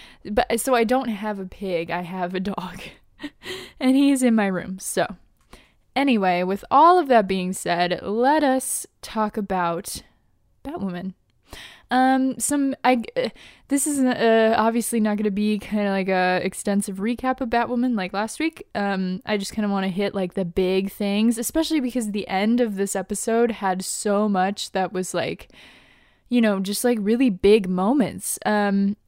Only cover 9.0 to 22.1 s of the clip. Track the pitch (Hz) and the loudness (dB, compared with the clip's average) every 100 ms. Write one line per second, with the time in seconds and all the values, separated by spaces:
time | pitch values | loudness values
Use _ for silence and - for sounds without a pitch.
9 | - 220 214 220 202 190 175 170 - - | -10 -4 -2 -2 -2 0 0 -2 -6 -12
10 | - _ _ _ _ _ 269 330 196 175 | -14 _ _ _ _ _ -12 -8 -6 -6
11 | 185 - _ _ - - - - - 254 | -10 -12 _ _ -20 -20 -20 -18 -4 2
12 | 262 262 262 233 - 285 277 262 - 254 | 4 4 0 -2 -2 0 0 0 0 0
13 | - - 226 - - - - 277 311 285 | 0 -4 -4 -6 -20 -18 -4 -2 0 0
14 | 254 247 226 226 220 226 220 233 - 233 | 0 2 4 4 4 4 2 0 0 0
15 | 214 208 214 196 214 208 - 214 202 196 | 0 0 -2 0 0 -2 -2 -2 0 0
16 | 190 185 180 180 190 - - 202 202 190 | 0 2 2 2 -2 -4 -2 -2 -2 -4
17 | 214 240 254 262 240 233 226 247 254 220 | -4 -2 -2 -2 -2 -2 0 0 0 0
18 | 180 190 220 - 320 - - - 202 190 | -2 -4 -4 -4 -4 -6 -8 -4 -2 0
19 | 185 185 - 214 196 - 208 196 190 180 | -2 -4 -4 -4 -4 -4 -2 0 -2 -2
20 | 202 196 180 196 175 190 185 190 196 - | -2 -2 -4 -4 -4 0 0 0 -2 -2
21 | 202 202 226 226 233 320 311 320 247 254 | -2 2 2 0 -2 -2 0 0 -2 -4
22 | 214 | -4